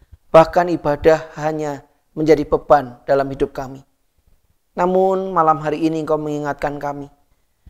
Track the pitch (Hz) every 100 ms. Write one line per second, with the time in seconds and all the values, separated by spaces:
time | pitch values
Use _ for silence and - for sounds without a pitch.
0 | _ - _ 160 160 180 175 160 151 147
1 | 160 156 - - 156 156 151 139 - _
2 | _ 156 156 147 143 156 - 147 127 120
3 | - 139 139 135 139 - 131 135 _ _
4 | _ _ _ _ _ _ _ - 180 185
5 | 190 190 190 180 160 151 151 151 160 160
6 | 151 156 151 147 147 143 147 143 143 143
7 | 143 _ _ _ _ _ _